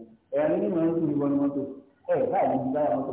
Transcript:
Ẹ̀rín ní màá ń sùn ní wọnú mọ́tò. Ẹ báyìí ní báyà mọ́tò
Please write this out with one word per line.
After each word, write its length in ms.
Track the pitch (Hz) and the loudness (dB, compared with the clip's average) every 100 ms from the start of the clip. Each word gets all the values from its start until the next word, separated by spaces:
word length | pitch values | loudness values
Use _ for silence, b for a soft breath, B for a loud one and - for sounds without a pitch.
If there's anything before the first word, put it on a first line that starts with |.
| - - _ | -16 -20 _
Ẹ̀rín 300 | - - 190 | -2 0 0
ní 80 | 202 | 0
màá 160 | 175 | 0
ń 60 | 165 | 0
sùn 160 | 165 156 | 2 0
ní 80 | 143 | 0
wọnú 200 | 143 139 | 0 2
mọ́tò. 240 | 139 139 123 - - _ | 0 -2 -6 -8 -18 _
Ẹ 120 | - 165 | -2 0
báyìí 340 | - 190 - - | 2 2 2 0
ní 100 | 127 | -2
báyà 200 | 143 147 | 0 0
mọ́tò 200 | 131 117 | 0 -4